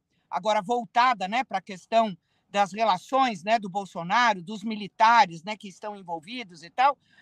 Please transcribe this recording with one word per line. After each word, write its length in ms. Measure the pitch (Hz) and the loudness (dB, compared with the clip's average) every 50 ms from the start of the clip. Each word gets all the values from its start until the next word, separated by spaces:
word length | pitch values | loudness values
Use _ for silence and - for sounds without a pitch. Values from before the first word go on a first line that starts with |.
| _ _ _ _ _ - | _ _ _ _ _ -8
agora 340 | - 180 180 214 208 214 | -8 -4 -2 0 0 0
voltada, 680 | 185 208 240 240 233 - - 233 247 262 247 185 196 190 | 0 -2 -2 -2 -2 -2 2 2 4 4 2 0 -2 -4
né, 160 | 220 254 - | -4 -4 -4
pra 160 | - 208 190 | -4 -6 -8
questão 560 | - - 190 175 - - 220 226 226 208 170 - _ _ _ _ _ _ | -8 -8 -16 -16 -6 0 2 2 2 0 -2 -10 _ _ _ _ _ _
das 240 | - 202 202 180 | 0 0 0 0
relações, 720 | 185 220 226 208 185 175 - - 262 262 269 247 214 156 165 | 0 -2 0 0 0 0 -2 -2 0 2 2 2 -2 -4 -2
né, 140 | 214 233 233 | 0 0 0
do 100 | 196 190 | -2 -4
Bolsonaro, 760 | 165 202 196 - - 175 165 175 208 240 247 233 208 180 | -8 -8 -10 -10 -10 -8 -4 0 2 2 2 2 0 -2
dos 220 | 165 180 220 190 190 | -6 -12 -12 -10 -8
militares, 800 | 233 214 208 208 - _ - 220 226 233 233 202 175 170 160 160 | -8 -8 -8 -10 -6 _ 4 4 6 6 6 4 2 0 -12 -12
né, 100 | 208 214 | -12 -12
que 140 | 202 214 190 | -12 -12 -18
estão 260 | 170 - 214 214 208 | -16 -14 -14 -12 -12
envolvidos 680 | 196 185 170 170 165 147 196 247 254 226 170 175 151 | -12 -12 -12 -12 -12 -12 -12 -12 -12 -12 -14 -16 -20
e 80 | 170 170 | -20 -10
tal, 260 | - - 262 285 262 _ _ _ _ _ | -2 2 2 2 2 _ _ _ _ _